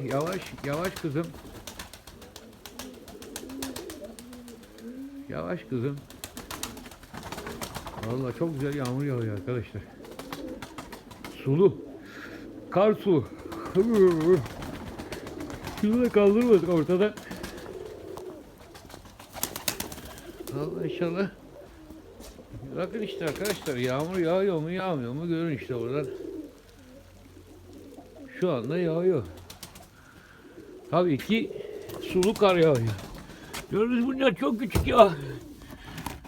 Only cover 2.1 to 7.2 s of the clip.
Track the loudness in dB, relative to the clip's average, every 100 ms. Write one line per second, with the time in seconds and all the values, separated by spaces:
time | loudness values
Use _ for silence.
2.1 | -20 -20 -20 -20 -20 -18 -14 -14 -16 -16
3.1 | -16 -14 -12 -12 -6 -6 -6 -12 -12 -14
4.1 | -14 -18 -18 -18 -18 -20 -16 -14 -12 -12
5.1 | -14 -10 -8 -6 -6 -6 -4 -2 -4 -10
6.1 | -16 -14 -14 -12 -10 -10 -12 -16 -18 -16
7.1 | -14